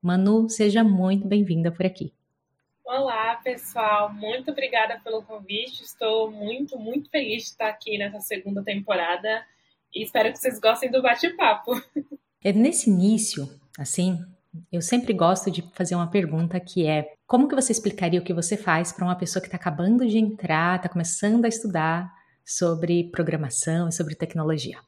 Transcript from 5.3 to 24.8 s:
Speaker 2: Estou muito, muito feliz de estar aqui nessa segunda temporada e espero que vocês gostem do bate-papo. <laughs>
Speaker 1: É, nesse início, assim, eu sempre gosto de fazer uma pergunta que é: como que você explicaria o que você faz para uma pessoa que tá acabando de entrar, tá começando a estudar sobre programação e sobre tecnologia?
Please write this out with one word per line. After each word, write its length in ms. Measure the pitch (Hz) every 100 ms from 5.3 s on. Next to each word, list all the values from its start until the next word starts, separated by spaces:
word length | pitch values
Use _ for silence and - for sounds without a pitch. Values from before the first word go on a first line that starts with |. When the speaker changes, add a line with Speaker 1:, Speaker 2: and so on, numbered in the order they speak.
| 214 190 208 247 -
Speaker 2:
Estou 480 | - - 226 220 220
muito, 480 | 214 208 247 277 254
muito 320 | 220 269 285
feliz 320 | 311 240 220
de 60 | -
estar 180 | - 220
aqui 300 | 214 226 208
nessa 220 | 202 208
segunda 440 | - 196 196 196
temporada 800 | 196 202 202 185 170 180 220 220 - _ _ _ _
e 80 | -
espero 300 | 214 - 220
que 60 | -
vocês 200 | 262 214
gostem 320 | 220 226 254
do 120 | 254
bate-papo. 720 | 254 233 339 370 277 208 - 247 -
<laughs> 240 | 302 285 285 _ _
Speaker 1:
É, 120 | 196
nesse 340 | 202 254 359 -
início, 580 | 185 190 220 220 - 139 - _ -
assim, 400 | 139 - 180 175 175 - _ 165 -
eu 80 | 175
sempre 320 | 165 247 240
gosto 380 | 202 170 185 -
de 100 | 165 -
fazer 200 | - 180
uma 160 | 175 170
pergunta 480 | 202 170 160 170 180
que 280 | 175 185 156
é: 260 | 156 151 - _
como 200 | 247 285
que 80 |
você 160 | 269 254
explicaria 480 | 214 202 - 175 175
o 60 |
que 80 | 175
você 240 | 170 165 208
faz 380 | - 160 170
para 100 | -
uma 100 | 180
pessoa 280 | 180 170 190
que 80 | 185
tá 80 | 180
acabando 500 | 180 151 180 240 247
de 80 | 220
entrar, 640 | 220 214 180 156 175 180
tá 80 | 175
começando 560 | 175 165 - 202 226
a 40 | 233
estudar 680 | 226 214 170 156 170 180 - _ _
sobre 640 | - - 175 165 170 175 170
programação 800 | - 165 156 143 - - 165 170
e 40 |
sobre 240 | 165 156 156
tecnologia? 600 | 160 165 156 156 131 -